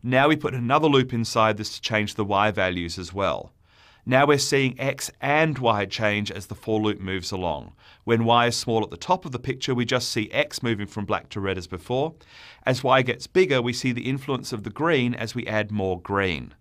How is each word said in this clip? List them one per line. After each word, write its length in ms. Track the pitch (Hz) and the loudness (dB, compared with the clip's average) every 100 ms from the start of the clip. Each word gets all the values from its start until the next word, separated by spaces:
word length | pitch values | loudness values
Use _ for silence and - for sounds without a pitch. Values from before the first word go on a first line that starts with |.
Now 280 | 120 127 139 | 2 4 6
we 80 | 151 | 4
put 160 | 127 | 0
another 340 | 131 120 143 156 | -4 2 4 6
loop 240 | 139 131 | 4 4
inside 460 | 123 113 117 110 104 | 0 -2 4 4 2
this 180 | 107 - | -4 -8
to 60 | |
change 340 | - 110 104 - | -2 0 -2 -2
the 80 | |
y 280 | 101 101 104 | 0 4 2
values 460 | 104 92 90 85 87 | 2 0 0 -6 -8
as 160 | 85 | -10
well. 380 | 95 95 58 - _ _ _ _ _ - | -2 -2 -2 -6 _ _ _ _ _ 0
Now 200 | 127 143 | 4 6
we're 120 | 147 | 4
seeing 420 | 139 139 131 131 | 4 0 0 -2
x 320 | 135 135 - - | -6 -6 -8 -8
and 380 | 135 147 160 131 | -2 2 2 2
y 280 | 120 107 98 | 0 0 -2
change 460 | - 110 104 104 | -2 0 0 -4
as 160 | 90 - | -8 -12
the 80 | 101 | -12
for 240 | - 107 | -2 0
loop 220 | 107 104 | 0 -2
moves 320 | 95 95 87 | -4 -6 -6
along. 400 | 95 90 76 52 - - _ - | -6 -4 -4 -8 -20 -20 _ 0
When 180 | 117 | 2
y 240 | 113 117 120 | 4 4 4
is 80 | 120 | 0
small 260 | - 113 | -2 -2
at 100 | 107 | -2
the 60 | - | -8
top 280 | - 185 180 | -2 -2 -2
of 80 | |
the 60 | 131 | -10
picture, 360 | 131 131 - 123 | -8 -6 -2 -2
we 80 | |
just 260 | 120 127 123 | 0 -2 -2
see 220 | - 107 | -4 -2
x 320 | 123 151 - | -2 -2 -2
moving 240 | 120 110 101 | -4 -2 -4
from 160 | - | -8
black 240 | 101 98 - | -4 -4 -4
to 100 | - | -6
red 160 | 98 92 | -4 -4
as 100 | 85 | -6
before. 460 | 92 - 127 151 160 _ - - - - | -12 -6 -4 -4 -6 _ -20 -20 -6 -2
As 160 | 131 | 0
y 200 | 131 131 | 4 4
gets 260 | 131 113 - | 4 -4 -2
bigger, 340 | 180 185 135 | 2 4 2
we 120 | 120 | 0
see 180 | 120 131 | -2 -2
the 180 | 123 - | -2 -4
influence 440 | 135 135 131 104 | -6 -4 -6 -4
of 100 | 117 | -8
the 60 | 107 | -8
green 460 | 101 156 151 123 120 | -4 0 2 2 -2
as 200 | 110 123 | -6 -6
we 100 | - | -4
add 240 | 107 104 | -2 -2
more 300 | 104 95 90 | 0 -2 -2
green. 540 | - 98 95 78 60 - | -2 0 2 -2 -6 -18